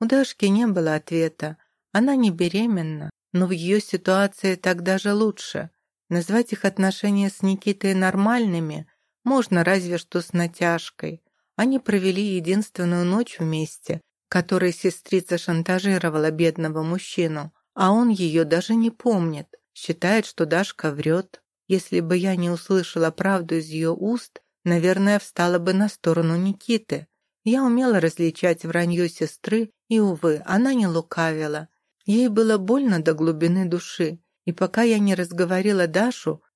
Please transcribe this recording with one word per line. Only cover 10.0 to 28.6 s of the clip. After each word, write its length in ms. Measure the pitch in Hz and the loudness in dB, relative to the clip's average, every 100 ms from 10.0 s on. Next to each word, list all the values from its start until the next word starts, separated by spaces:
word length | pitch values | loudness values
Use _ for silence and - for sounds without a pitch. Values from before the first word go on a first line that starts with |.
| - 180 | -4 -6
с 120 | - | -2
натяжкой. 880 | 175 170 170 175 165 - - 160 160 _ _ _ - | -2 -2 -2 -2 -2 -6 -12 -12 -12 _ _ _ -2
Они 220 | 240 269 | 0 0
провели 440 | - 202 190 185 | 0 0 0 0
единственную 840 | 208 185 165 196 214 - 175 175 | -2 -2 0 -2 -2 -4 -2 0
ночь 320 | 175 208 240 - | 2 0 -2 -4
вместе, 640 | 160 156 156 - - 165 _ _ - | -4 -2 -4 -8 -8 -8 _ _ -4
которой 440 | 180 175 185 180 | -2 0 0 0
сестрица 640 | - 185 - - 190 - 175 | 0 -4 -4 -2 -2 0 -4
шантажировала 920 | - 165 165 185 196 185 165 156 160 | -2 -2 0 0 2 0 0 0 0
бедного 520 | 156 165 160 160 156 | 2 0 0 -4 -2
мужчину, 680 | 160 180 - - 165 151 151 _ _ | -2 -4 -4 -4 -2 -4 -10 _ _
а 180 | - 190 | 0 4
он 160 | 220 240 | 4 4
ее 360 | 190 170 160 | 2 2 2
даже 300 | 156 165 - | 2 0 2
не 160 | 226 226 | 0 0
помнит, 560 | 226 247 202 165 147 - - _ | 0 0 0 0 -4 -12 -20 _
считает, 540 | - - 165 180 220 208 | -16 -8 -2 2 0 0
что 200 | - 156 | -4 0
Дашка 440 | 165 202 - 160 | 0 -2 -4 -6
врет. 500 | 143 151 175 190 - _ _ - | -2 0 -2 -2 -14 _ _ -2
Если 340 | 185 - 180 | -2 0 -2
бы 160 | 165 180 | 0 0
я 200 | 190 180 | 0 0
не 140 | 175 | -2
услышала 600 | 170 - 190 170 165 160 | -4 0 0 0 0 -2
правду 440 | - 190 190 165 | 0 0 0 0
из 120 | 165 156 | -4 -4
ее 280 | 160 160 | -4 -2
уст, 480 | 170 202 240 - - _ _ | -2 -2 -4 -8 -20 _ _
наверное, 540 | 175 170 180 190 196 208 | 0 2 2 2 2 2
встала 400 | - - 175 175 | -2 -2 0 2
бы 140 | 180 | 0
на 160 | 190 208 | 0 0
сторону 480 | - 170 165 165 170 | -2 0 2 2 0
Никиты. 680 | 190 196 - 220 - 147 156 _ _ _ | -2 -4 -2 -2 -2 -10 -10 _ _ _
Я 200 | 220 262 | 0 2
умела 360 | 254 240 262 196 | 2 2 2 4
различать 640 | 160 - 170 - 180 165 | 2 0 -2 0 0 0